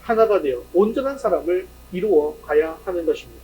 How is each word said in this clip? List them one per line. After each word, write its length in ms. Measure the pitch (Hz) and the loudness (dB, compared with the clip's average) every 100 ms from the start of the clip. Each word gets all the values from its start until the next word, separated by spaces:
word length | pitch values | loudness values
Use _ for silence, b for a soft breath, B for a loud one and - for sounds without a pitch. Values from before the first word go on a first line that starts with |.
하나가 420 | - 226 220 196 | 0 2 4 2
되어 200 | 151 123 120 | 0 -4 -2
온전한 460 | 170 214 233 269 277 | 2 2 2 -4 -4
사람을 480 | 220 165 151 180 190 - - | -2 -2 0 -4 -4 -20 -12
이루어 440 | 180 214 165 151 151 | -6 2 2 2 -8
가야 360 | - 151 160 160 | -2 0 0 -6
하는 200 | - 175 | -8 -4
것입니다. 360 | 160 147 - - | -4 -4 -6 -20